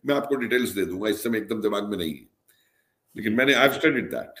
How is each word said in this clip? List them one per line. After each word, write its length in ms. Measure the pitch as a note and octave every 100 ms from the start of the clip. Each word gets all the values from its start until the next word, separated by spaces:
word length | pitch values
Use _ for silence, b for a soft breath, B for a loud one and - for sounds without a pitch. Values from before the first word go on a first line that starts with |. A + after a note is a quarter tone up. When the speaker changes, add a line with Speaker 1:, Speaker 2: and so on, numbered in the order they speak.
| C3+
Speaker 1:
मैं 80 |
आपको 200 | C#3+ -
details 340 | C#3 A#2 B2 A#2+
दे 160 | G2
दूंगा, 240 | F2 F#2 G#2+
इस 140 | G2+
समय 160 | A#2+ A2+
एकदम 240 | G2 A2
दिमाग 220 | G#2 G2+
में 140 | G2+ F#2+
नहीं 160 | D#2+
है, 140 | C#2+ A1 _ _ _ _ _ _ _ _ -
लेकिन 160 | G#2+
Speaker 2:
जी। 40 | A2+
Speaker 1:
मैंने, 180 | C3+
I've 200 | B2+ C3+
studied 320 | C3+ D#3+ C3 F2
that। 200 | B1+ - -